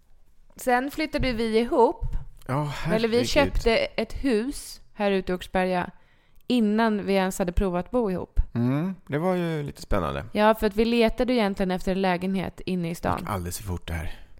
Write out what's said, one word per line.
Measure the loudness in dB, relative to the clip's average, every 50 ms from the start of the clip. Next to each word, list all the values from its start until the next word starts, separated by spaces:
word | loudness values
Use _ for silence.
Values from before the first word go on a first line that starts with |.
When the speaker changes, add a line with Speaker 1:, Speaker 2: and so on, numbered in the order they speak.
| _ _ -20 -20 -20 -20 -20 -20 -20 -20 -18
Speaker 1:
Sen | -6 0 2 2 2 0 -2
flyttade | -4 -4 -4 -2 -2 0 0 0 0
vi | 0 0 2 2 2
ihop. | 2 2 4 4 4 4 4 0 -4 -2 -2 -2 -4 -6 -12 -14 -6 -4
Speaker 2:
Ja, | -2 -2 -2 -4 -6 -4 -2
Speaker 1:
Eller | 0 0 0 0 2
vi | 2 2
Speaker 2:
herregud. | 2 4
Speaker 1:
köpte | 4 4 4 4 2 0 2 2 2
ett | 2 0 0 -2 -4 -4 -4 -6
hus | -4 0 0 0 0 0 -2 -6 -8 -12 -14 -16 -18 -20 -20 -6
här | -2 0 0
ute | 0 0 0 -2
i | -4
Oxberga | -6 -6 -2 0 0 0 2 0 -2 -4 -6 -10 -18 -20 _ _ _ _ _ _ -20 -4 0
innan | 2 2 4 4 4 4 2 2 2 0 0
vi | 0 2
ens | 2 2 0 0 -2
hade | -2 0
provat | 2 0 0 2 0 -2 -4 -2
bo | 0 0 0 0
ihop. | -2 -4 -6 -2 _ 0 0 0 0
Speaker 2:
Mm, | 0 0 2 2 0 -2 -4 -6 -8 -8 -6
det | -4 -2
var | 0 0 0
ju | 0 0 -2 -2 -4 -6
lite | -8 -10 -12
spännande. | -4 -2 0 0 0 0 -2 -4 -8 -4
Speaker 1:
Ja, | 0 4 4 4 4
för | 4 2 0
att | 2
vi | 2 2
letade | 2 4 4 4 4 4 0 0 2 2
ju | 2
egentligen | 2 0 0 0 -2 -2
efter | -2 -2 -2 -2
en | 0 0
lägenhet | 2 0 0 0 -2 -2 -2 -2 -4 -4 -8 -8 -6
inne | -4 -4 -2 -2 -4
i | -6
stan. | -4 -2 -2 -2 -2
Speaker 2:
Gick | -2 -4
alldeles | -4 -4 -4 -6 -8 -8
för | -6
fort | -6 -6 -6 -6 -6
det | -6
här. | -6 -4 -6 -8 -8 -12 -18 -20 -20